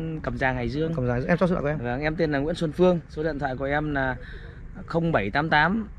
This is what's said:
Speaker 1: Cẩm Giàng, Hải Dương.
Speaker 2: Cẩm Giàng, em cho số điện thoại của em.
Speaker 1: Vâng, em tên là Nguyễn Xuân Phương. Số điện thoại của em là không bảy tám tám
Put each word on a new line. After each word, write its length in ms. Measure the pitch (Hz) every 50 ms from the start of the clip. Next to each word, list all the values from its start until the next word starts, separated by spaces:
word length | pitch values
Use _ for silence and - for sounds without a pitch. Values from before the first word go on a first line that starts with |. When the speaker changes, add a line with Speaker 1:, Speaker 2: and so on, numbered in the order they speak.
| 160 160 160 156
Speaker 1:
Cẩm 160 | - - 120 120
Giàng, 160 | 135 131 127
Hải 140 | 127 120 117
Dương. 260 | 123 147 160 160 165
Speaker 2:
Cẩm 120 | 160 127
Giàng, 180 | 123 120 120 131
em 120 | 185 175 160
cho 80 | 190
số 80 | 170 180
điện 80 | -
thoại 120 | 131 143 151
của 60 | 156
em. 100 | 120 120
Speaker 1:
Vâng, 80 | 123 135
em 160 | 151 156 156
tên 160 | 160 170 151
là 60 | 147 139
Nguyễn 180 | 139 156 175
Xuân 160 | - 170 156
Phương. 280 | 143 - 180 180 180 165 - -
Số 120 | - 151
điện 160 | 156 160 151 139
thoại 180 | 147 135 131
của 80 | 123 139
em 300 | 139 143 151 151 151 143
là 220 | 139 135 131 123 120 - - - - - - - - - - - - -
không 260 | - - 170 165 170
bảy 180 | 151 120 98 101
tám 180 | 101 143 156 160
tám 400 | 156 147 151 170 202 226 214 - -